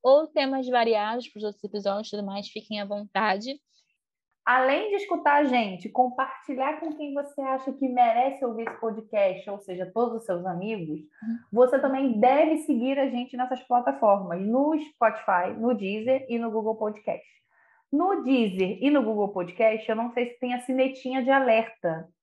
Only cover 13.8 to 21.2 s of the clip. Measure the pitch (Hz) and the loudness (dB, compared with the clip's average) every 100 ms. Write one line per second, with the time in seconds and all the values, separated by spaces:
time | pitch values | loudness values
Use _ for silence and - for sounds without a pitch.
13.8 | - 277 220 202 190 170 196 247 294 311 | 2 2 4 4 0 -4 0 2 2 0
14.8 | 311 _ 226 214 - 185 180 220 226 220 | -4 _ 0 0 0 0 0 -2 -2 0
15.8 | 190 208 226 262 269 233 233 214 214 220 | -2 -4 0 -2 0 -4 -2 -4 -4 -4
16.8 | 214 214 - - - _ _ _ _ _ | -4 -6 -8 -8 -10 _ _ _ _ _
17.8 | _ 285 370 403 247 262 220 185 185 190 | _ 0 2 0 2 2 2 0 -2 0
18.8 | 269 294 214 214 196 196 175 - 220 220 | 2 4 2 0 -2 -2 -6 2 2 2
19.8 | 220 220 240 247 240 - 247 247 - 262 | -2 -2 -2 -2 -4 -4 -6 -6 -2 2
20.8 | 262 269 254 262 | 2 0 -6 -2